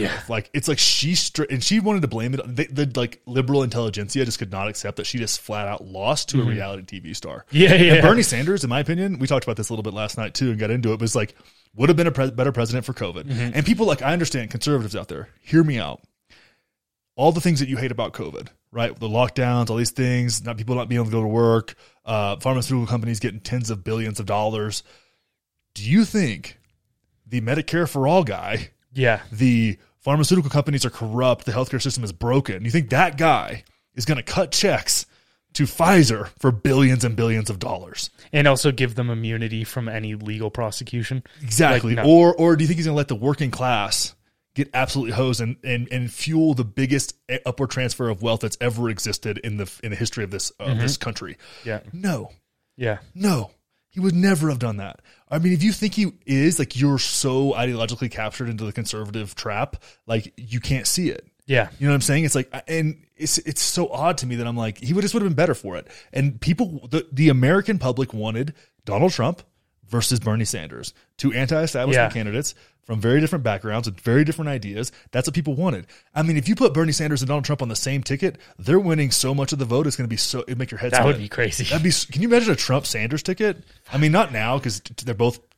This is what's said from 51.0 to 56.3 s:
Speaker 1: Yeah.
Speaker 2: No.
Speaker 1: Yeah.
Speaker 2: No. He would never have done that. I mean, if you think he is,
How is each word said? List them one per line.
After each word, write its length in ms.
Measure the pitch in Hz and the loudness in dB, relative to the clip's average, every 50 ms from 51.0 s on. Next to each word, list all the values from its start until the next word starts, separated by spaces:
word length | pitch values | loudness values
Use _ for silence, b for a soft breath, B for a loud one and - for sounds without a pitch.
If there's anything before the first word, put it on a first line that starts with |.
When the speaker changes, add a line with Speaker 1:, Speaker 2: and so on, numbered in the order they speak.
| - 120 107 - 110 78 - B B B B B B | -6 -8 -8 -8 -12 -12 -14 B B B B B B
Speaker 1:
Yeah. 160 | 117 107 107 - 107 - | -8 -8 -8 -8 -12 -12
Speaker 2:
No. 380 | 175 190 196 165 113 95 - - _ _ _ _ _ _ _ _ | -6 -4 -4 -4 -4 -6 -10 -16 _ _ _ _ _ _ _ _
Speaker 1:
Yeah. 220 | - 123 113 104 101 - - _ | -4 -4 -4 -4 -4 -8 -14 _
Speaker 2:
No. 360 | 180 196 202 175 127 98 - - _ _ _ _ _ _ _ | -2 0 2 2 0 -2 -6 -12 _ _ _ _ _ _ _
He 100 | _ 190 | _ 0
would 140 | 180 190 170 | 0 2 4
never 320 | 175 185 196 190 147 156 156 | 4 4 4 4 4 2 0
have 100 | 143 120 | 0 0
done 200 | 123 117 107 101 | -2 -4 -4 -6
that. 220 | 98 95 - - b b b b b b | -8 -10 -14 -16 b b b b b b
I 80 | 147 160 | -2 0
mean, 140 | 170 185 185 | 2 2 4
if 100 | 151 180 | 4 4
you 100 | 220 202 | 2 2
think 220 | - 214 208 - | 2 -2 -2 0
he 180 | 214 208 175 - _ _ | 0 0 0 -2 _ _
is, 320 | - | -2